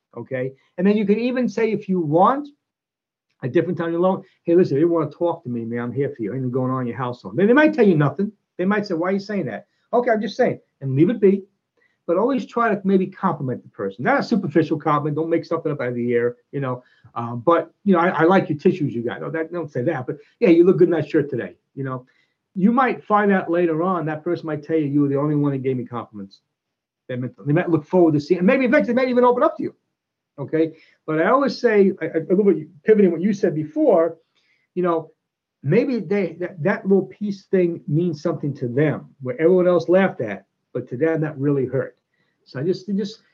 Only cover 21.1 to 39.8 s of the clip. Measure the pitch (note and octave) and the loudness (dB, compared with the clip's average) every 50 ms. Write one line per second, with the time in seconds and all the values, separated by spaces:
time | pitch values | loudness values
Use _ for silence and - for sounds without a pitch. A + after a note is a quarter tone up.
21.1 | - D#3 C#3 - B2+ A#2 G2+ - - _ _ _ - C#3 C3+ C3 B2+ B2+ - _ | 0 -2 0 -2 -4 -8 -8 -8 -12 _ _ _ -12 -10 -8 -8 -8 -10 -12 _
22.1 | _ _ _ _ _ _ _ _ - F#3+ F3 A#3 A#3+ C4+ C4 A#3+ F3 D#3+ - - | _ _ _ _ _ _ _ _ -4 0 2 2 4 4 2 0 0 -4 -2 0
23.1 | G#3 G#3 G#3 G3 G3 F#3 - E3+ E3+ F3 F3+ E3 D#3 D#3 F3 F#3+ F#3+ E3+ D3+ D#3 | 2 2 4 4 2 2 0 0 0 0 2 0 0 0 0 0 -2 -2 -4 -6
24.1 | D#3 D3+ - F3+ E3+ D#3+ - D#3+ D3+ D3 D3 - D#3+ D#3+ D3+ C3+ C#3+ D3 C#3+ C#3 | -6 -6 -4 -4 -4 -4 -4 -6 -8 -8 -4 -2 -2 0 0 0 0 0 2 2
25.1 | C#3 C#3 D3 D3+ D3+ C#3+ C#3+ C#3+ C#3 C3 B2 C3+ C3 B2+ A2+ - A#2+ A#2 G#2+ - | 0 0 0 0 0 0 0 0 -2 -2 -2 -2 -4 -4 -6 -8 -10 -12 -12 -12
26.1 | A2 G2+ G2 G2 _ _ _ _ _ _ _ _ _ _ _ _ _ _ _ - | -14 -14 -14 -14 _ _ _ _ _ _ _ _ _ _ _ _ _ _ _ -10
27.1 | B2+ B2 B2+ A#2+ - - - C#3+ D3 F3 F3+ F3 D#3+ D3+ - - F#3 F#3 E3+ D#3+ | -8 -8 -8 -8 -10 -8 -2 0 2 2 2 2 0 -2 0 2 2 4 4 4
28.1 | D3 D3 - - F#3 F3 F3+ G#3+ C4 C4 C4 A3+ C#4+ C#4+ - A#3+ A3+ B3+ C4 C4 | 4 2 0 0 0 2 4 2 4 4 2 4 4 2 2 2 0 0 0 0
29.1 | A#3+ B3 B3 B3 B3 B3 D4 - - - - - - _ _ _ _ _ _ _ | 2 4 4 4 4 4 2 0 0 -2 -8 -10 -10 _ _ _ _ _ _ _
30.1 | _ _ _ _ _ - C3+ A2 - D#3+ E3 D#3 D#3 - _ _ _ _ _ - | _ _ _ _ _ -14 -8 -4 0 0 0 0 -2 -10 _ _ _ _ _ -4
31.1 | D#3 D#3 E3+ G3+ B3 C#4 C#4 B3 - - B3 A#3 G#3+ G3+ G3 F#3+ - - D#3+ D#3+ | -2 0 2 2 2 2 2 0 -2 0 0 2 4 6 4 4 2 -2 -6 -4
32.1 | - E3 D#3 - F#3 G3 G#3 G3 E3 D#3 D3 - - - - A3 G#3+ G3+ G3+ F3 | -4 -4 -2 0 2 2 4 4 2 2 -2 -10 -16 -2 2 4 4 6 6 4
33.1 | E3+ D#3 F3+ A3 G3+ - - F3 D3 D#3 D3+ - - D4+ D#4 C4 G3 E3 E3 E3+ | 2 2 0 -2 0 0 0 -2 0 -2 -6 -4 -2 0 4 4 4 4 4 0
34.1 | E3 - _ _ _ _ _ _ _ _ _ _ - F#3 F3+ F3 E3 D#3+ D#3+ - | -2 -8 _ _ _ _ _ _ _ _ _ _ -6 -2 0 0 0 -2 -4 -8
35.1 | _ _ _ _ _ _ _ _ _ _ - C3+ F3 A#3 C#4+ C#4 B3 A3 E3+ D#3 | _ _ _ _ _ _ _ _ _ _ -2 0 2 2 2 2 -2 -4 -4 -2
36.1 | G3+ G3+ F#3+ - - E3 F3 E3 - E3 C#3+ F#3+ A3+ G#3+ - F#3+ G3 F#3+ - - | -2 -2 -2 -4 -6 -8 -10 -10 -8 -4 -2 -2 -2 0 0 2 2 2 2 -2
37.1 | - - G#3 G#3 G3 - - - G3 F#3 F3+ E3+ E3+ D3+ - - D3 D#3+ F3+ F3+ | -6 -10 -8 -8 -8 -8 -8 -2 0 0 0 0 -2 -6 -6 -2 -2 0 0 -2
38.1 | D3+ D3 - F3 D#3 - - C#3+ C3 - C3+ A#2+ A#2 C3+ D#3 D3 A#2 G2+ - - | -2 -4 -4 -6 -4 -4 -6 -8 -6 -6 -6 -4 -2 0 0 0 -2 -4 -8 -16
39.1 | _ - B2+ B2 B2 - D#3+ E3+ F#3 F#3 F3 F3+ F3+ E3 | _ -12 -10 -8 -4 2 2 4 4 4 4 4 2 2